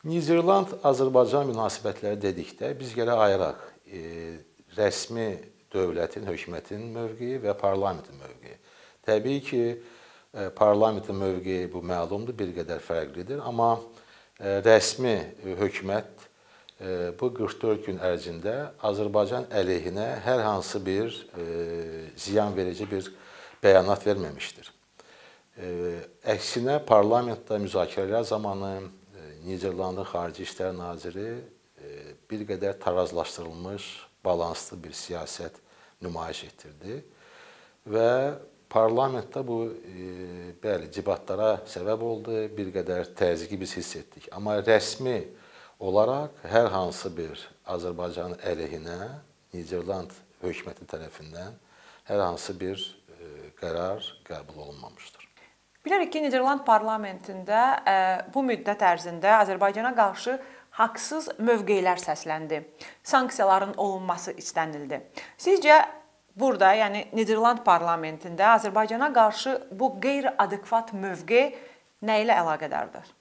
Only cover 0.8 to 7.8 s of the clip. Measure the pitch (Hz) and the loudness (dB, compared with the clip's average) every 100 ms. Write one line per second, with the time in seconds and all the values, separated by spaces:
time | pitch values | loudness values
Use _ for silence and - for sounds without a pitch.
0.8 | 143 127 135 127 120 139 139 113 107 - | 2 4 6 6 6 4 0 0 -2 -2
1.8 | 107 95 104 104 101 87 82 - 127 139 | -6 -4 -4 -2 -2 -2 -10 -8 -6 -6
2.8 | 131 117 117 117 104 98 82 - - - | -6 -2 2 6 6 6 2 -2 -14 -20
3.8 | - 95 82 85 82 82 - _ _ - | -16 -14 -12 -10 -12 -14 -18 _ _ 0
4.8 | 104 - - 117 110 92 - _ _ 98 | 0 0 -6 -4 -4 -6 -12 _ _ -2
5.8 | 90 87 85 107 101 82 - 85 - 104 | 0 0 -4 -4 -8 -8 -8 -10 -10 -12
6.8 | 117 113 113 110 120 131 107 98 101 98 | -10 -8 -8 -8 -8 -4 -2 0 0 2